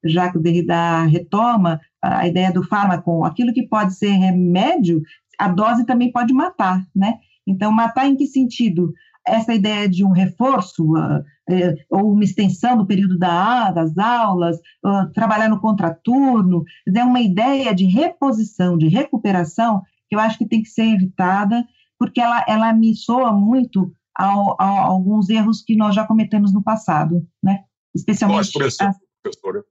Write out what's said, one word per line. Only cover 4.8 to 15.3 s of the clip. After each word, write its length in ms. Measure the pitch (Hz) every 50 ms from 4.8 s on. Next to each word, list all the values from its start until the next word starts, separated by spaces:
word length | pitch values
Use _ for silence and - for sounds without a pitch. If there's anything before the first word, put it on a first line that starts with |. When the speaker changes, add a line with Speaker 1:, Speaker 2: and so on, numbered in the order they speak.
| 214 170 170 156 151 _ - _ _ _ _ -
Speaker 1:
a 100 | 196 196
dose 380 | 180 175 214 226 240 226 240
também 240 | 226 247 240 240 247
pode 240 | - 247 240 233 254
matar, 500 | 262 311 370 359 - 214 185 185 185 185 _ _
né? 240 | 190 190 208 233 - _ _ _ _ _
Então, 240 | 190 190 190 208 214
matar 360 | 214 226 233 226 - 262 262
em 100 | 277 277
que 100 | 269 285
sentido? 680 | 269 - 262 262 233 - - 240 214 165 170 180 160 151 _ _ _ _ _ _
Essa 280 | - 220 226 226 233 233
ideia 340 | 214 190 214 214 208 208 196
de 160 | 180 175 202
um 60 | 190
reforço, 840 | 185 175 190 185 - _ 240 262 269 254 - - - - 165 156 160
ah, 260 | 160 156 139 147 147 143 - _ _ _ -
é, 260 | 185 180 175 180 160 - - _
ou 240 | - 190 208 214
uma 120 | 202 208 208
extensão 520 | 190 - - 208 190 185 - - 240 254
do 100 | 220 202
período 300 | 190 208 185 202 185 185
da, 540 | 170 180 180 170 175 190 220 247 254 226 190
das 260 | 170 170 165 160 160
aulas, 640 | 180 208 226 240 240 226 208 185 180 170 170 170 165 _ _ _ _ -
ah, 240 | 202 196 196 190 - -
trabalhar 340 | 214 220 196